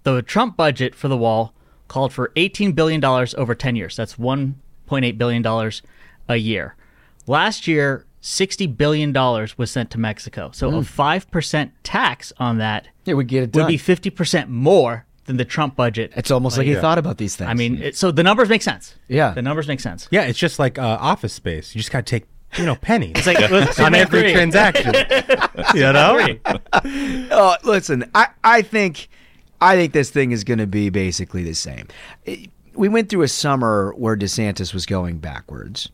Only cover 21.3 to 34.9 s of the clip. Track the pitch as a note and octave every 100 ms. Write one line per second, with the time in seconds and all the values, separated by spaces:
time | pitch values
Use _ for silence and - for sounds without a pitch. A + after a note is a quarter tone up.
21.3 | - - D#2+ - A2 - C3 - A#2 -
22.3 | - - - F3 B2+ - A3+ - - F#3
23.3 | F3+ G#3 F#3 C3+ - D3+ F3 F#3 - -
24.3 | F3 E3+ F3+ G#3 - - C4 C4 C4 C4
25.3 | B3+ - - - F3+ C3+ C#3 D#3+ B3+ C#3
26.3 | A2+ - - - - C#4 C#4 C#4 C4 B3+
27.3 | A3+ F#3+ F3 D3+ G3+ - C3+ B2 G#3 A3+
28.3 | - A3+ A#3 F#3+ A3 G3 D3 - - _
29.3 | _ _ - F3 F#3+ E3 D3 C3+ D3 C3
30.3 | A#2 G2+ A#2 G#2 G#2 G2+ F#2+ F#2+ F2 F2+
31.3 | F2+ E2+ D#2+ - B1 - - - - -
32.3 | - - _ _ - G3+ A3+ G3+ G3 C#3+
33.3 | - D3+ C3+ A#2 G#2 G2 - A2+ A2 G2+
34.3 | - G#2+ F#2+ F#2 F#2+ -